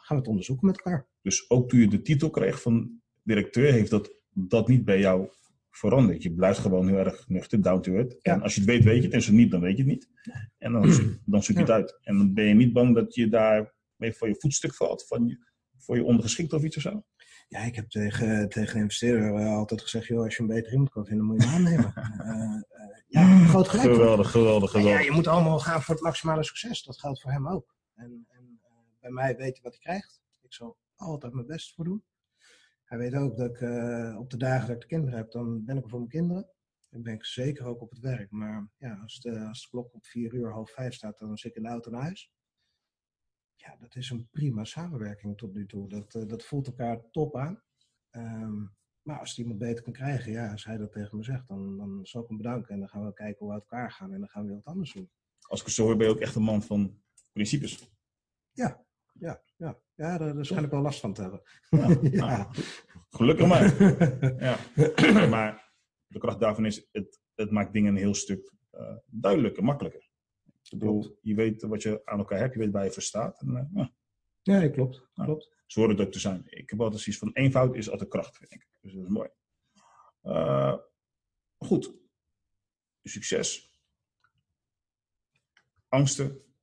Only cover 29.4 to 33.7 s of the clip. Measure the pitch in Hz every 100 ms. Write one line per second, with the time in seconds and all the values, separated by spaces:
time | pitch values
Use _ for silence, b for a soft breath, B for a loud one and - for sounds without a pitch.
29.4 | 131 - 123 _ - 196 - _ _ _
30.4 | 127 - 117 - _ _ 185 143 120 127
31.4 | 117 165 - - 165 208 _ _ _ b
32.4 | b b b b - 120 123 139 139 107
33.4 | 120 120 120